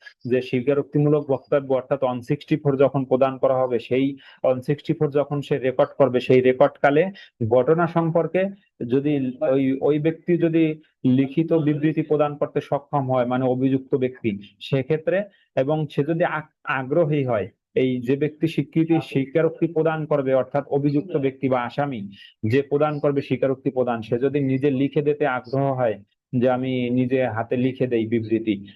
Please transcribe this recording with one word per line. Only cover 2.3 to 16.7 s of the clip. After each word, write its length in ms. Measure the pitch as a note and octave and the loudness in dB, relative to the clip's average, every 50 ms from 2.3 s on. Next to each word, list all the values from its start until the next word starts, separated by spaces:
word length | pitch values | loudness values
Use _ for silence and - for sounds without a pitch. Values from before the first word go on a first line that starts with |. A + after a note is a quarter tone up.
| D3 C#3+ - - D#3 | -6 -6 -2 -4 -4
ফোর 200 | D3+ - C#3+ C3+ | 0 0 -2 2
যখন 280 | C3 C#3 C3 C3+ C#3 C3 | 4 2 2 2 0 0
প্রদান 280 | C3 C3+ B2 C3+ C3+ C3 | 0 2 2 2 0 0
করা 180 | B2+ - C3+ C3 | 0 0 0 2
হবে, 220 | C3 C3 B2+ B2 A2+ | 2 0 0 -2 -4
সেই 380 | - - B2 C3 C#3 C#3+ C#3 - - - - _ - | -2 -2 -2 0 0 -2 -4 -8 -16 -20 -18 _ 0
ওয়ান 180 | C3 B2+ B2+ | 0 0 0
সিক্সটি 320 | - - C#3+ - - - D#3 | -2 -4 -4 -4 -2 -4 -2
ফোর 180 | D#3 D#3 C#3+ | -2 -2 0
যখন 300 | C3+ D3 C3+ - D3 C#3+ | 0 0 0 0 -2 -6
সে 160 | C3+ - D3 | -2 -2 -4
রেকর্ড 340 | B2+ B2 C3 B2 - C#3+ - - | 0 0 -2 2 2 0 0 2
করবে, 220 | - C#3 B2+ B2 B2+ | 2 2 2 2 0
সেই 220 | B2 - B2+ B2+ | 4 6 4 6
রেকর্ডকালে 680 | B2+ B2+ B2+ C3 C#3+ C3+ - - - C#3+ C#3+ D#3 F3+ G3 G3 - - - _ - A#2+ | 6 4 4 4 4 2 2 2 2 4 4 4 2 0 -2 -12 -20 -20 _ -6 -2
ঘটনা 400 | G#2+ B2 B2+ A#2+ D3 D#3+ E3+ E3+ | 2 2 2 4 4 2 2 2
সম্পর্কে 540 | D#3+ - E3+ E3 D#3+ E3 E3+ D#3+ D#3 - F#3 F#3+ G3 G3 - _ _ _ - C3+ | 0 0 0 0 2 0 0 0 0 0 -2 -2 -2 -6 -12 _ _ _ -10 -4
যদি 440 | A#2 B2+ C#3 C#3 D3+ D3 C#3 C3 B2+ B2+ - D#3 | 0 0 0 2 2 0 0 -2 -4 -4 -2 0
ওই, 320 | C3+ C3 C#3 C3+ C3 C3+ C3+ | 0 2 2 2 0 -2 0
ওই 180 | C3+ C#3+ D3+ D3+ | 0 0 0 2
ব্যক্তি 380 | D3 D#3+ D#3+ - - - F3 | 0 -2 -4 -4 -2 -2 0
যদি 420 | D#3+ E3+ E3 D#3 E3 D#3+ D#3 D#3 D#3 _ _ _ _ - | 2 2 2 2 2 2 0 -2 -6 _ _ _ _ 0
লিখিত 480 | B2+ B2+ C3+ C3+ C3 - E3 D#3+ D#3+ E3 | 2 4 4 2 0 0 -2 0 2 2
বিবৃতি 480 | D#3+ C#3+ D3 D3+ C#3+ D3 D#3 D3 D#3+ | 2 2 0 0 0 0 0 0 -2
প্রদান 360 | D3 - D3+ D3 D3 D3 C#3+ | -2 0 0 0 0 -2 -2
করতে 240 | D3 D3+ C#3+ - D3 | -4 -6 -4 -4 -6
সক্ষম 500 | C#3+ - D3 C3+ - - D3+ C#3+ B2+ B2+ | -4 -2 -6 -6 -4 -4 -4 -4 -2 0
হয়, 140 | C3 B2+ A#2+ | 0 0 0
মানে 200 | B2 B2 B2+ C3 | 0 0 0 0
অভিযুক্ত 500 | B2+ B2+ B2+ C3+ C3 C3+ C3+ C3+ - C#3+ | 0 0 0 0 0 0 -2 -2 -2 -2
ব্যক্তি, 440 | C3 B2+ B2 - - - A2+ G2 G2 - - _ _ | -2 -2 -2 -4 -4 -4 -4 -4 -4 -10 -18 _ _
সেক্ষেত্রে, 640 | - - C#3+ C3+ B2+ - D#3 D#3 D#3 E3+ F3 G3 G#3 - _ _ _ _ - | -6 -2 -2 -2 0 -2 -4 -2 -2 -2 -2 -2 -4 -6 _ _ _ _ -4
এবং 320 | C3+ C3 C#3 D#3 D#3 D3+ D3 | -2 0 0 0 -2 -2 -4
সে 120 | - C#3+ C#3+ | -2 -4 -2
যদি 200 | D#3 E3+ D#3+ F3 | -2 0 -2 -2
আগ-, 320 | C#3+ D#3 D#3 D3+ _ _ _ - | -2 -2 -6 -8 _ _ _ -8
আগ্রহী 600 | - | -6